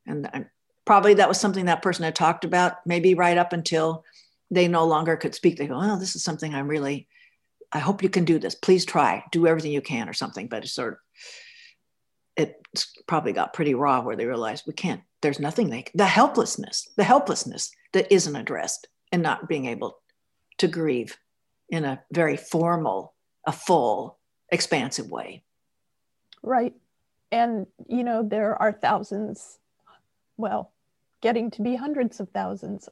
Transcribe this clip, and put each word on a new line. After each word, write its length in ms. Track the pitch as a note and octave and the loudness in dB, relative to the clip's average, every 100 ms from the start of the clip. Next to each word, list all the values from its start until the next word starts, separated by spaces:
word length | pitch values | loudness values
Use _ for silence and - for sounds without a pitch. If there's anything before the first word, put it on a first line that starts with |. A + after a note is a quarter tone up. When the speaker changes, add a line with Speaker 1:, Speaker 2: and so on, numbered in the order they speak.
Speaker 1:
And 240 | - D3 C#3+ | -10 -8 -8
I'm, 160 | - - _ _ _ | -10 -14 _ _ _
probably 300 | - G3+ G3+ | 4 6 8
that 140 | G3+ F3 | 8 6
was 100 | F3 | 4
something 280 | G#3 F#3+ F3+ | 0 0 0
that 140 | E3 | 0
person 240 | G3 F3+ | 0 -2
had 120 | D#3+ D#3 | -2 2
talked 280 | D#3+ E3 | 2 2
about, 400 | D#3+ F3+ F3+ - E3+ | 0 2 2 0 -2
maybe 280 | E3+ F3 | 2 4
right 240 | F3 F3 F3 | 6 4 4
up 140 | F3 | 2
until 520 | E3+ D#3+ D#3+ D#3+ D#3+ - _ _ _ - | -2 -2 0 0 -2 -10 _ _ _ -2
they 160 | F3+ F3 | 2 4
no 180 | E3+ | 4
longer 320 | E3 D#3 E3 D#3+ | 4 2 2 0
could 180 | C#3 | -2
speak. 240 | - F3 D#3+ | 0 2 2
They 100 | C#3+ | -2
go, 100 | C3 | -4
"Oh, 180 | G3 F#3+ | -2 -2
this 180 | F#3 E3 | -4 -6
is 80 | |
something 300 | - D3+ D#3 | -6 -6 -6
I'm 120 | C#3+ C#3+ | -6 -4
really, 400 | D#3 C#3 C#3+ - _ _ _ _ _ - | -2 -2 -6 -10 _ _ _ _ _ -10
I 80 | D#3 | -4
hope 240 | C#3 G3 | -2 0
you 60 | F#3+ | 0
can 160 | F#3+ | 2
do 140 | E3+ D#3+ | 2 2
this. 160 | E3 | 0
Please 320 | - - F#3 F#3 | -2 2 4 4
try, 360 | E3+ C3 F2 - | 2 2 0 -2
do 160 | F3 E3 | 2 4
everything 260 | D#3+ D3+ | 2 0
you 100 | C#3+ | -4
can," 260 | - B2 G#2+ | -4 -6 -6
or 60 | |
something. 320 | - G#2+ - E2 | -6 -8 -8 -10
But 180 | A2+ | -10
it 40 | - | -8
sort 260 | - A#2+ | -8 -8
of, 40 | - _ - - - - - - _ _ _ _ _ _ - | -10 _ -20 -20 -20 -20 -20 -20 _ _ _ _ _ _ -4
it 300 | D3+ - - - - - - | -4 -4 -12 -8 -8 -10 -4
probably 280 | D#3+ D#3+ | -2 -2
got 180 | C#3 - | -2 -4
pretty 220 | - D3+ | -2 -2
raw 260 | B2+ C#3+ B2+ | 0 2 2
where 160 | A#2+ G#2+ | 0 -4
they 80 | |
realized 420 | A#2 A#2+ A2 - - | -4 -4 -6 -8 -10
we 60 | |
can't, 300 | D3 F3+ B2+ - _ | -8 -6 -6 -12 _
there's 180 | D3+ C#3 | -4 -2
nothing 300 | D3 D#3+ F#3 | -4 -2 -2
they, 160 | A#2 - | -4 -6
the 120 | E3+ F#3+ | 0 4
helplessness, 840 | E3 C#4+ B3 - - G3+ - - - | 6 4 2 -2 -4 -8 -8 -4 0
the 80 | |
helplessness 680 | G3+ C4 A3 D#3 - - - - _ | 6 6 4 -4 -6 -8 -10 -12 _
that 180 | F#3+ - | 0 4
isn't 260 | G3 E3 C#3+ | 4 4 -4
addressed 500 | A#2 G#2+ D#2+ - - _ _ | -6 -6 -6 -8 -12 _ _
and 100 | F3+ | -2
not 260 | D#3+ - E3+ | 0 -2 -4
being 180 | D3+ C3 | -4 -4
able 320 | A#2 A2 - _ _ _ _ _ - | -6 -8 -12 _ _ _ _ _ -2
to 120 | F3 | -2
grieve 500 | E3+ D#3 B2+ G#2+ - _ _ _ _ - | 0 -2 -2 -4 -12 _ _ _ _ -8
in 160 | E3 | -4
a 180 | C#3+ - - | -4 -6 -6
very 280 | E3+ D#3+ C#3+ | 0 0 -2
formal, 760 | - E3 E3+ E3+ D3+ F#2+ - _ _ _ - | -2 0 0 0 -2 -4 -6 _ _ _ -8
a 60 | |
full, 640 | - - F3 A#2+ G#2+ D3 - _ _ _ | -4 2 2 2 0 -6 -14 _ _ _
expansive 600 | F3 - D#3 C3 - - | -4 0 -2 -2 -6 -8
way. 320 | A#1 - - _ _ _ _ _ _ _ _ _ - | -10 -12 -16 _ _ _ _ _ _ _ _ _ -12
Speaker 2:
Right. 320 | - B3+ A#3+ - _ _ _ _ _ | -4 -2 -2 -6 _ _ _ _ _
And, 360 | A#3 A#3 A3+ F#3+ - - | 0 0 -2 -6 -12 -6
you 180 | B3 | -4
know, 180 | A#3+ A3+ | -2 -2
there 340 | G#3+ G#3+ G#3+ - | -2 0 0 0
are 100 | G#3+ | 0
thousands, 840 | G#3 - G#3 G#3 G3+ G#3+ G#3 - - _ _ _ _ _ _ _ - | 0 0 0 -2 -6 -6 -10 -16 -20 _ _ _ _ _ _ _ -8
well, 340 | G#3+ G#3 - _ _ _ _ _ | -4 -4 -8 _ _ _ _ _
getting 300 | A3+ A#3 A3+ | 0 0 -2
to 120 | - | -4
be 120 | A3 | -4
hundreds 460 | B3 C#4 D4 A#3+ - | -4 -4 -2 -2 -4
of 80 | F#3+ | -8
thousands 600 | - F#3+ G3 - G3+ - | -6 -6 -8 -10 -12 -14